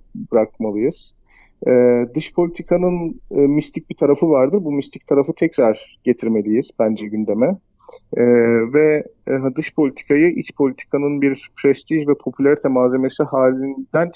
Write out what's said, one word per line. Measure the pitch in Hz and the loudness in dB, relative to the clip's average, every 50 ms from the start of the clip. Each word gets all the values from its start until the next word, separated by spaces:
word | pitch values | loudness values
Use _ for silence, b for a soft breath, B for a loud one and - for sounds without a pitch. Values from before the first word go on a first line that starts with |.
| - _ - - - - - | -8 _ -16 -16 -10 -2 0
bırakmalıyız. | 110 110 104 - - 110 107 101 107 110 143 - - - _ _ _ b b b b b b b _ - | 0 0 0 -4 -6 -6 -6 -4 -2 -4 -4 -4 -6 -14 _ _ _ b b b b b b b _ -2
E, | - 127 123 123 123 123 120 120 120 - | 2 2 4 4 4 2 2 0 -2 -4
dış | 165 - - - | -8 -8 -4 -4
politikanın, | - 175 165 170 - - - 175 175 180 180 180 175 170 165 - - - - | -2 -2 -2 -4 -10 -4 -2 -2 0 0 0 -2 -2 -4 -8 -8 -12 -14 -6
e, | - 139 | 0 0
mistik | 143 139 143 151 151 - - - - - | 2 2 2 0 -2 -4 -8 -14 -12 -12
bir | - | -6
tarafı | - - 143 143 - 185 165 | -2 0 2 2 2 2 2
vardır. | 151 135 127 139 165 208 175 | 2 2 2 2 0 -2 -2
Bu | 151 143 | -4 -4
mistik | 143 135 - - - - | -6 -6 -8 -14 -20 -6
tarafı | - 143 139 139 - - | -2 0 0 0 0 -2
tekrar | - 170 160 - - 127 113 107 - - - _ _ _ | -2 -4 -2 0 2 2 2 0 -2 -6 -18 _ _ _
getirmeliyiz | 127 120 - - 113 110 107 98 104 107 117 - - _ - | -2 -2 -2 -2 -2 -2 -2 0 0 -2 -2 -2 -4 _ -2
bence | 117 107 110 104 107 | -2 -2 -2 -4 -6
gündeme. | 104 107 107 107 104 101 107 123 165 196 190 _ _ _ B B B B B B _ - | -8 -6 -6 -4 -2 0 0 0 0 0 -4 _ _ _ B B B B B B _ -2
E, | - 123 120 120 120 117 117 117 117 113 117 131 | 0 2 4 4 4 4 4 2 2 0 0 2
ve, | 151 151 156 151 151 - - - _ _ - | 2 2 2 2 0 -2 -6 -14 _ _ -4
e, | 131 135 131 135 127 | -4 -2 -2 -4 -4
dış | - 156 - - | -4 -8 -6 -2
politikayı | - 151 135 127 - - - 143 147 160 175 | -2 -2 -2 -2 -6 -4 0 2 2 4 2
iç | 165 135 131 - - | 2 -2 -6 -8 -4
politikanın | - 143 135 131 - - - - 139 143 143 147 143 139 | -2 -2 -2 -2 -6 -8 -6 -4 -2 -2 -2 -2 0 0
bir | 139 135 - - - _ - - | 0 -2 -2 -8 -16 _ -2 0
prestij | 143 135 - - - 160 160 147 143 | 0 0 0 -2 -4 -4 -2 0 0
ve | 143 | -2
popülarite | - - 131 127 - 135 139 147 147 - 139 | -2 -2 -6 -4 0 2 2 2 2 0 0
malzemesi | 131 127 127 127 127 131 131 131 131 - 151 | 0 2 2 2 2 0 -2 -2 -2 -2 -2
halinden | 139 - 135 131 131 131 131 135 139 135 135 135 - - 156 170 175 175 | -2 0 2 2 2 2 0 -4 -6 -8 -8 -8 -4 -2 -2 -2 -2 -6